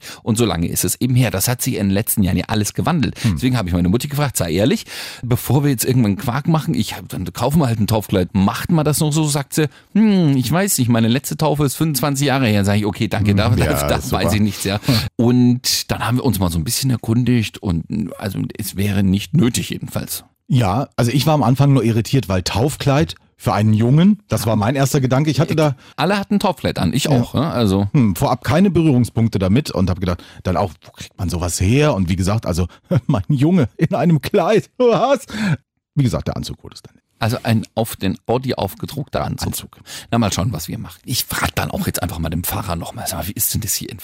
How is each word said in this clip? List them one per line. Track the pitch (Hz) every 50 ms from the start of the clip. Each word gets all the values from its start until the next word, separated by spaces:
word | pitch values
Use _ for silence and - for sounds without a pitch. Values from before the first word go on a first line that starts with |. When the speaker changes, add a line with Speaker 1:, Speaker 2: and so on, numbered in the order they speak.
| - - - - -
Speaker 1:
und | - 110 110
so | 120
lange | 104 85 85 85 73
ist | - - -
es | 90 - -
eben | - 127 127
her. | 123 131 104 95
Das | 98 - -
hat | 127 - -
sich | 131 120
in | - 104 98
den |
letzten | 95 98 110 - - - 98
Jahren | 87 92
ja | 90 -
alles | - 110 107 104 - -
gewandelt. | - 95 135 175 160 120 107 - - -
Speaker 2:
Hm. | 117 90
Speaker 1:
Deswegen | 69 - 131 127
habe | 120 104 90
ich | 87
meine | 87 87 87
Mutti | 98 127 -
gefragt, | 147 139 143 147 127 -
sei | - 90 85 78
ehrlich, | 92 104 135 - - - - - - - - - - -
bevor | 117 120 - - - 117 147 143
wir | 143 139
jetzt | 110 -
irgendwann | - 123 131 120 104 98
Quark | - - 127 120 143 143
machen, | - 160 156 139 - 151
ich | - 107 - -
hab, | - 92 -
dann | - - 92 85 -
kaufen | - 117 131 147 175
wir | 147
halt | 120 113 107
ein | 104 -
Taufkleid. | 113 110 101 - - - 92 - -
Macht | 98 95 104 - - - -
man | 175 160 147
das | 151 147 -
noch | 160 151 143
so? | 160 156
Sagt | 151 143 151 135 - -
sie, | - 156 143 - - - _ -
hm, | 196 226 214 202 185 170 147 139
ich | 127 120 113 147
weiß | 175 196 202 - -
nicht, | 123 113
meine | 120 113 113 113
letzte | 120 143 - - -
Taufe | 147 160 151 151 143 151
ist | 135 -
fünfundzwanzig | - 156 165 147 123 151 147 139 135 143 135
Jahre | 127 135 135
her. | 110 107 101 95
Sag | 101 101
ich, | 104 104
okay, | 104 - - 113 95
danke, | - 104 104 104 101
da, | 98 107 117
Speaker 2:
Hm, | 107 -
ja, | - - -
Speaker 1:
da, | - 71 73
da | - -
Speaker 2:
super. | - - - 95 95
Speaker 1:
weiß | 87 98
ich | 104
nichts, | 107 104 95 - -
ja. | 95 98 104 - - 123 110 - - _
Und | - 117 120 123 123 123 123 120 127 - - - - - -
dann | 110 95 -
haben | 107 120 123
wir | -
uns | 127 95 92
mal | 95 87 82
so | 85
ein | 76
bisschen | - - - - 135
erkundigt | 123 110 - - 113 123 127 123 123 120 107 - - -
und, | - 101 85 80 - - 82 82 87 85 - -
also | - 101 95 104 104 - -
es | - 104 95 -
wäre | 90 101 104 98 101 98
nicht | 95 92 101 - - -
nötig | 143 113 127 - - - -
jedenfalls. | - 98 - - - - - - - - - _ _ _ _
Speaker 2:
Ja, | - 170 123 117 92 92 117 117 - _
also | - 120 117
ich | 113 143 123
war | 156 156
am | 147 113
Anfang | 113 131 - 139 143 135
nur | 135 104
irritiert, | 117 110 117 107 - - 135 - -
weil | 95 92 87
Taufkleid | - - 98 123 151 - - - 147 135 143 165 - - _ _ _ _ _
für | - 120 90
einen | 101 107 110 107
Jungen, | 107 117 120 135 156 175 202 214 - _
das | - 113 107 -
war | 117 110
mein | 110 101 113 143
erster | 135 139 131 - 151
Gedanke. | 127 123 127 131 151 156
Ich | 139 123
hatte | 165 - 165
da | 156 156 147 131 - - - -
Speaker 1:
Alle | - 143 175 202 202
hatten | 196 - 208 196
Taufkleid | - 196 170 - - 95 - -
an, | 95 - -
ich | 135 -
Speaker 2:
Ja. | - 143
Speaker 1:
auch, | 120 120 - -
ja, | 107 139 165 104
also. | 123 120 98 95 98 101 104 -
Speaker 2:
Hm, | 151 120 104 85
vorab | - 147 131 - - -
keine | - 131 165 196 208
Berührungspunkte | 156 175 160 160 131 123 120 - - 117 113 110 - 101
damit | 95 92 101 127 151 -
und | - - 95 90
hab | 90 92
gedacht, | 92 87 87 - - - - - -
dann | 95 90
auch, | 80 101 90 - - _
wo | -
kriegt | - - - - _ -
man | 95 85
sowas | - 82 90 90 - -
her? | 92 95 120 143 151 - -
Und | 95 95 82
wie | 95
gesagt, | 85 95 87 104 117 -
also | - 85 82 90 - - - _ -
<laughs> | - 131 -
mein | - 139 101 92 -
Junge | 151 123 139 160 185 180 127 - _
in | - 160 - 190
einem | 117 143 175 165 139 -
Kleid, | - - 202 165 170 226 196 - - _ -
was? | 254 240 220 160 214 262 285 - - - - 214 214 190 147 - _ _ _ _ _ _ -
Wie | 143 139
gesagt, | 117 82 69 -
der | - -
Anzug | - - - - - -
wurde | - -
es | - -
dann. | - _ _ _ _ _ -
Speaker 1:
Also | 117 110 123 - -
ein | 120 110 110 - - -
auf | - 113 - -
den | - - 95 85 - _
Body | - 113 131 131 127 -
aufgedruckter | - 92 98 - - - - - - 151 - - - 71
Anzug. | 71 - - - -
Speaker 2:
Anzug. | - - - - _ - - - - - - -
Speaker 1:
Na, | - 117
mal | 117 95 -
schauen, | - 85 - 98
was | 80 -
wir | - - 117
machen. | - - - - -
Ich | - 127 - -
frag | - - - - - -
dann | - 95 -
auch | - 190 175
jetzt | - - - -
einfach | 87 85 80
mal | 80 80
dem | 85 82 90
Pfarrer | - - 104 104 101 87
nochmal, | 82 85 - - 117 -
sag | - - 87
mal, | 87 85
wie | 104
ist | - - - -
denn | 98
das | 104 98 -
hier | - - -
in | - -